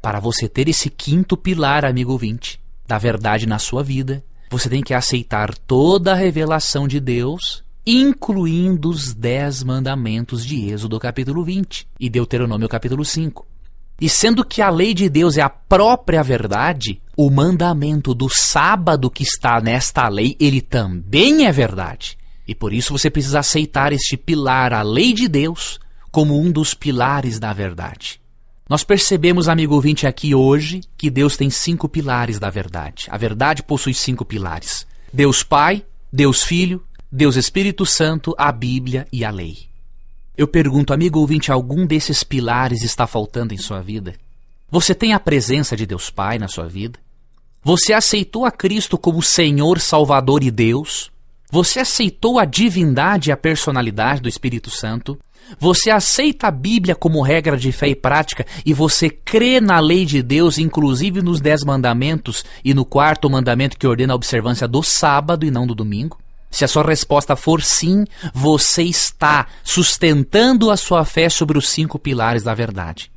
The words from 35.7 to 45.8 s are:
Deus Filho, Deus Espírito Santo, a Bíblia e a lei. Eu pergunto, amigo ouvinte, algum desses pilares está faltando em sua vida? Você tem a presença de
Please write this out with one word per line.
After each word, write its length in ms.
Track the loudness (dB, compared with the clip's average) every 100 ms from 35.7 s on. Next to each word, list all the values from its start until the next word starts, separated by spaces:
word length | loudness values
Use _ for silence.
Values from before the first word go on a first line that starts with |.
| 0 -8 -20 -6
Deus 300 | 2 4 4
Filho, 400 | 0 0 0 -2 -8 -18 -12
Deus 240 | 2 2
Espírito 500 | 2 0 0 -2 0
Santo, 480 | -2 2 0 0 -4 0
a 120 | -2
Bíblia 560 | 0 -4 -4 -4 -6 -6
e 140 | -6
a 40 | -6
lei. 380 | -6 -10 -12 -18 -18 -20 -20 -20 -20 -14 -2
Eu 100 | 2
pergunto, 460 | 2 2 0 0
amigo 260 | 0 2 2
ouvinte, 320 | 2 0 0
algum 340 | -2 0 -2
desses 380 | 0 0 0 -4
pilares 580 | -2 -4 0 0 0 -2
está 240 | -4 -2
faltando 480 | -2 -2 -4 -6 -6
em 40 | -6
sua 240 | -8 -8
vida? 340 | -8 -10 -10 -14 -20 -20 -20 -20 -2
Você 260 | 0 2
tem 160 | 2 2
a 80 | 2
presença 560 | 2 0 2 -2 -2
de 100 | -4